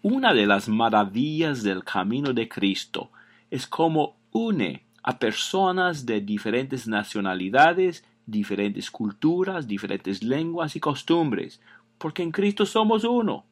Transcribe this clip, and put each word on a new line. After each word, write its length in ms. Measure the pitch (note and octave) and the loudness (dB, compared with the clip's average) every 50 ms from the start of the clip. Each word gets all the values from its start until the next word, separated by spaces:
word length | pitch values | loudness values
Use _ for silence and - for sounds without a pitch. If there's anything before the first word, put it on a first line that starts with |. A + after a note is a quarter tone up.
Una 320 | - G3+ B3 C4+ C4 A#3 F3 | 2 2 2 4 4 6 6
de 120 | A#2+ G2+ | 6 6
las 240 | G#2 G2+ G2 G2+ A2+ | 6 4 4 4 0
maravillas 920 | G#2+ A2 A2+ A2+ A2 G#2+ G#2 G2 F#2+ A#2 C#3 D3+ D3+ D#3 E3 D#3 C#3 B2 G#2+ | 0 2 4 4 6 4 4 4 0 -2 -2 0 0 0 0 0 0 0 0
del 200 | G2+ F#2+ F#2 F#2 | -2 -2 -2 -6
camino 500 | - - G2+ F#2 G2+ A#2 C3+ C#3+ C#3 B2+ | -4 -4 -2 0 0 -2 0 0 0 0
de 140 | A#2 A2+ | 0 -2
Cristo 640 | - - - G2 G2 F#2+ - - - - - - - _ - - _ _ _ _ _ | -4 -4 0 0 0 0 0 -6 -8 -8 -10 -10 -10 _ -20 -20 _ _ _ _ _
es 160 | - C3 - | -8 -8 -8
cómo 480 | - - - E3 E3 D#3+ D#3 C#3+ - _ _ _ _ | -6 -2 0 0 2 2 0 0 -2 _ _ _ _
une 520 | _ A3 A#3 A3+ G#3 D#3 G2+ E2 C2 - _ _ _ _ - | _ -2 0 0 0 0 0 -2 -4 -8 _ _ _ _ -6
a 140 | - - | -6 -2
personas 880 | - - A2+ G#2+ - - - - F#3+ G3 F#3 F3+ F#3 F3+ F3+ E3+ D3 C3 | 0 -2 -2 0 -2 -6 -4 0 0 0 2 2 0 0 0 -2 -4 -4
de 160 | A#2+ A2+ G#2+ | -2 -2 -2
diferentes 680 | G2+ G2+ G#2 G#2 - A2+ G#2+ B2 C3+ C3+ C3+ B2 A2+ | -2 -4 -6 -4 -2 -2 -2 -2 -2 -4 -8 -8 -6
nacionalidades, 1160 | A2+ G#2+ G#2 G#2+ - - A2 G2 G2 F#2 F#2 F#2 F#2+ G#2+ C3 D3+ E3 E3+ F#3 F#3 F3+ E3 - _ _ _ _ _ | -4 -4 -4 -4 -4 -4 -4 -2 -2 -2 -2 -4 0 6 6 6 6 6 2 0 0 0 -4 _ _ _ _ _
diferentes 680 | - G#2+ G#2+ G2+ - G2+ G2 G#2 G#2 G2+ G2+ G2+ - | -4 -2 -2 -2 -2 -2 -2 0 -2 -2 -6 -10 -10
culturas, 760 | - - A2+ G#2 G2+ _ - D#3 E3+ F3+ F#3 G3 F#3+ F3 D3 | -8 -4 -4 -4 -4 _ 2 2 2 2 0 -2 -2 -6 -4
diferentes 560 | A2 G#2 G2 - G2 G2 F#2+ - F#2 G2 - A2 | -4 -6 -6 -4 -4 -6 -4 -4 -4 -4 -4 -2
lenguas 520 | A#2 C3 D3 E3 E3 E3 E3+ E3 D3 - | -2 -2 -2 -2 -4 -4 -4 -6 -6 -6
y 40 | D#3+ | -4
costumbres, 840 | - D3+ C#3 - - - E3 E3+ E3 C#3+ A2 F#2 - - - _ _ - - - _ _ _ | -2 -2 -2 -2 0 2 2 2 4 2 0 -2 -4 -8 -12 _ _ -20 -20 -20 _ _ _
porque 240 | _ - D#3 - - F3 | _ -10 -8 -6 -4 -6
en 80 | E3 | -4
Cristo 340 | D#3+ - G3 G3+ G3+ - G#3+ | -2 0 0 0 2 2 -2
somos 380 | G3 - A3+ A3 G#3+ A3+ A3 A3+ | 0 2 2 2 4 2 2 2
uno. 420 | A#3 A#3+ A#3+ A3+ F#3 A2+ - - _ | 2 0 2 0 0 -4 -6 -10 _